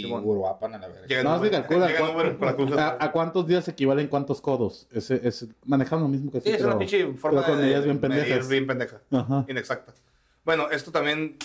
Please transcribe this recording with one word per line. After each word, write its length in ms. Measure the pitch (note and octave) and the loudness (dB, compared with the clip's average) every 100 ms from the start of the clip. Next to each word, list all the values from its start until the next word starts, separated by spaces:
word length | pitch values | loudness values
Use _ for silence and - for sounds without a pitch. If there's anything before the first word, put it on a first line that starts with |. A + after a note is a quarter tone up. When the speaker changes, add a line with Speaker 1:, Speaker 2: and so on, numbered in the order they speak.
Speaker 1:
Simón. 220 | G#2 A#2 G#2 | -6 -4 -2
Speaker 2:
Uruapan 480 | G2+ F#2+ F#2+ A2+ | 0 -2 -4 -8
a 40 | A2 | -10
la 80 | F#2 | -14
verga". 180 | F2+ F#2+ | -16 -4
Speaker 1:
Llega 140 | B2+ | 0
en 60 | C#3 | 2
Speaker 3:
No, 100 | E3+ | 2
Speaker 1:
Uber. 80 | G#3 | 2
Speaker 3:
es 40 | |
que 60 | F3 | 0
calcula, 300 | B2 E3+ F3+ | 2 4 4
Speaker 1:
Llega 120 | D#3+ | 4
en 60 | D#3 | 0
Speaker 3:
¿cuán-, 100 | D#3+ | 2
Speaker 1:
Uber 200 | D3 - | 0 0
con 100 | C#3 | -2
la 80 | C3 | 0
cruz 160 | C3+ | 0
Speaker 3:
a, 20 | C#3+ D3+ | 2 0
Speaker 1:
atrás. 200 | E3 D3+ | 0 0
Speaker 3:
a 20 | |
cuántos 340 | E3 E3 F#3 E3 | 0 0 0 2
días 200 | F3+ E3+ | 2 0
equival 300 | - C3+ C#3 | 0 2 2
en 80 | D3 | 2
cuántos 320 | C#3+ C3+ C3+ | -2 -2 -2
codos? 460 | - C3 G#2+ - - | -2 0 0 -4 -8
Ese, 340 | A2+ - B2+ A#2+ | -8 -2 0 0
ese, 220 | - A2+ - | -4 -8 -12
manejan 380 | - C#3 C3 D#3+ | 0 0 2 0
lo 60 | D3+ | 0
mismo 220 | C#3 C#3 | 0 -2
que 100 | B2+ | -2
Speaker 1:
Sí, 80 | G#3 | 0
Speaker 3:
aquí, 60 | A3 | 2
Speaker 1:
es 40 | |
una 60 | - | 2
Speaker 3:
pero, 80 | A2 | 0
Speaker 1:
pinche 340 | - G3 D3+ C3 | 0 0 0 -2
forma 240 | D#3 D3 | 0 2
Speaker 3:
pero 100 | E3 | 2
con 40 | C#3+ | 2
Speaker 1:
de 40 | C3+ | 2
Speaker 3:
medidas 160 | C#3 C#3+ | 2 2
bien 160 | C#3 | 0
Speaker 1:
medir 160 | C#3 C#3 C3+ | 0 0 0
Speaker 3:
pendejas. 240 | B2+ C3 | 0 0
Speaker 1:
bien 180 | C3+ C3+ | 0 0
pendeja. 340 | B2+ A2+ G#2+ _ | -2 -6 -10 _
Speaker 3:
Ajá. 340 | C3+ C#3+ C#3 B2+ | -2 0 -2 -2
Speaker 1:
Inexacta. 460 | B2+ - B2 - - _ _ _ _ | -6 -6 -8 -8 -20 _ _ _ _
Bueno, 260 | D#3+ D#3+ D3+ | -2 0 0
esto 220 | D3+ C#3+ | -4 -2
también, 460 | D#3+ D3 D3+ D#3 - | -2 0 -2 -4 -8